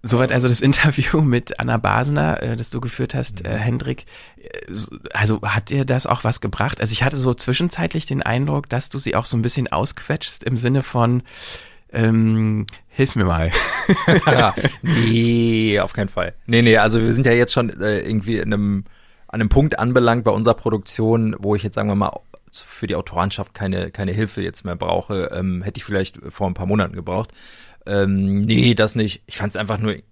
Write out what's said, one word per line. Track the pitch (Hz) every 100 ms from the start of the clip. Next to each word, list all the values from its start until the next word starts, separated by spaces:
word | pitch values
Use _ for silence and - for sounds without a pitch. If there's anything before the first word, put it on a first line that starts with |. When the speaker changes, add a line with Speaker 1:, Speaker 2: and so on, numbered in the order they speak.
Speaker 1:
Soweit | 113 120 127
also | 127 123
das | 117
Interview | 135 139 151 143 - 156
mit | 147 120 - -
Anna | 123 117
Basner, | 98 104 139 143 151 -
äh, | -
das | 117 117
du | 120
geführt | 120 - 127
hast, | 131 120 98
Speaker 2:
Mhm. | 92
Speaker 1:
äh, | 107
Hendrik. | 113 120 127 127 - - - -
Äh, | - - -
s-, | 95 - - -
also | - 107 110
hat | 104 107 104
dir | 139
das | 131 127
auch | - -
was | 113 -
gebracht? | 107 - 113 -
Also | 113
ich | 110
hatte | 127 147
so | 127
zwischenzeitlich | 120 - 127 175 - 170 160
den | - 139
Eindruck, | - 120 143 143 -
dass | 120 -
du | 135
sie | -
auch | -
so | 117
ein | 120
bisschen | 117 135 123
ausquetschst | 78 120 - - 151 - -
im | -
Sinne | 120 120 135
von, | - 123 117 123 - - - - - - _
ähm, | - 113 113 110 110 110 107 104 - -
„Hilf | - 135
mir | 120
mal.“ | 92 82 82 - - - - 190
<laughs> | - -
Speaker 2:
<laughs> | - 127 107 - - -
Nee, | 170 135 113 113 117 117 117 110 110 101
auf | 95
keinen | - 98
Fall. | - 87 -
Nee, | - 117
nee, | 117 110
also | 107 113
wir | 113
sind | 117
ja | 123
jetzt | 117 120
schon, | - 117 -
äh, | 107 104
irgendwie | - 110 98 107
in | 98
einem, | 104 101 98 - - - _ -
an | 113
einem | 110
Punkt | 135 151 -
anbelangt | 120 127 120 120
bei | 110
unserer | 101 113
Produktion, | 113 117 107 - - 110 117 110 -
wo | 98
ich | 104
jetzt, | 107
sagen | 107 104
wir |
mal, | 101 98 - - - _
für | - - - 98
die |
Autorenschaft | 87 - 85 95 - 98
keine, | - 98 92 85
keine | - 95
Hilfe | 101 110 -
jetzt | 87 -
mehr | 92
brauche. | 87 87 87 - 98 85
Ähm, | 90 92 90
hätte | 101 -
ich |
vielleicht | - 98 95 - -
vor | - 98
ein |
paar | 90
Monaten | 92 107 -
gebraucht. | 92 85 90 113 - - - - -
Ähm, | - 101 98 98 98 98
nee, | 104 113 123
das | 113 107
nicht. | 117 107 - -
Ich | -
fand's | 101 92
einfach | 104 104
nur | 107 98 _